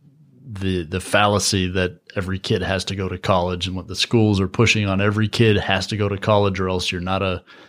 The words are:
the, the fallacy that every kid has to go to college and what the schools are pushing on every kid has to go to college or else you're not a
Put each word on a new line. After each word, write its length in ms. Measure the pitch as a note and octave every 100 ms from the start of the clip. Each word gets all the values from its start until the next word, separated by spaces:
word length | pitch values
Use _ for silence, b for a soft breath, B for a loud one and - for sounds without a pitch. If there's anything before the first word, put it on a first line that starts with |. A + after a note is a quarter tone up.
| _ _ _ _ C3
the, 340 | G2 F#2+ F2+
the 180 | D#2 F2+
fallacy 680 | - G2+ G#2 G#2 - G2 F#2
that 320 | F#2 F2+ - _ G#2
every 240 | F#2 F#2+
kid 220 | - G#2
has 220 | F2+ F#2+ -
to 100 | G2
go 120 | F#2
to 80 | F#2
college 500 | - F#2+ F2+ F2+ F#2
and 80 | F#2
what 120 | F2
the 80 | F#2
schools 440 | - A#2 G#2+ G2
are 80 | F#2+
pushing 400 | - A2 G#2+ G2+
on 140 | F#2+
every 260 | G#2 G#2 G#2+
kid 300 | - A2+ G2+
has 280 | - F#2+ F#2+
to 100 | G#2+
go 100 | G2+
to 100 | G2
college 420 | - G#2 G2+ F#2
or 100 | F#2
else 200 | F#2 F2
you're 100 | F2+
not 200 | F2+ F#2+
a 220 | G2 F2 B B